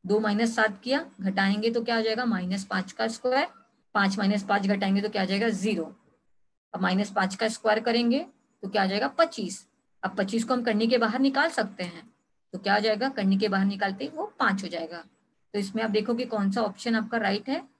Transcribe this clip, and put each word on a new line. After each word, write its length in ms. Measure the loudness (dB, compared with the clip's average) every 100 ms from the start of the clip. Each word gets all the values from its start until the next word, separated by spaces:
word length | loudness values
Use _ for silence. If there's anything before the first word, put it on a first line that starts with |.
दो 140 | 2 2
माइनस 340 | 2 2 0 2
सात 240 | 0 -2
किया, 240 | -2 -2 -2 -4
घटाएंगे 500 | -2 2 2 2 0
तो 120 | 0
क्या 140 | 0 0
हो 60 |
जाएगा? 220 | 0 -2 -2
माइनस 380 | -2 -4 -6 -4
पाँच 260 | -6 -6
का 160 | -4 -4
square, 380 | -2 0 0 0 -6 _ _ _
पाँच 240 | 2 2 2
माइनस 240 | 2 0
पाँच 220 | 2 0 2
घटाएंगे 340 | 2 2 2
तो 80 | 0
क्या 140 | -2
आ 20 |
जाएगा? 240 | 0 0 0
ज़ीरो। 340 | 0 0 -2 -4 -12 _ _ _ _ _ _ _
अब 80 | -2
माइनस 280 | 0 2 0
पाँच 220 | 0 -2
का 140 | 0 -2
square 320 | 0 2 2
करेंगे 460 | 2 2 4 2 -2 _ _ _
तो 60 | -4
क्या 140 | 0
आ 40 | 2
जाएगा? 220 | 0 0
पच्चीस। 560 | 2 2 0 -8 -8 -16 _ _ _
अब 120 | -6 -2
पच्चीस 280 | 0 -2
को 100 | 0
हम 80 | 0
कर्णी 240 | 2 2 2
के 120 | 4
बाहर 220 | 2 2
निकाल 280 | 2 2 0
सकते 340 | 0 -4 -6
हैं, 180 | -10 -10 -20 _ _ _ _
तो 40 | -6
क्या 160 | 0
हो 60 | 2
जाएगा? 280 | 2 0 -2
कर्णी 280 | 0 2 4
के 100 | 2
बाहर 160 | 2
निकालते 400 | 0 0 -4 -4
ही 60 | -8
वो 160 | -8 -10 -2
पाँच 240 | 0 0
हो 60 | -4
जाएगा। 300 | -8 -8 -12 -16 _ _ _ _
तो 40 | -6
इसमें 240 | -4 -4
आप 80 | 0
देखोगे 340 | 0 0 -2 -2
कौन 240 | 0 0
सा 120 | 0
option 320 | -2 -2 -2
आपका 240 | 0 0 -2
right 300 | 0 -2 -2
है? 140 | -4 -6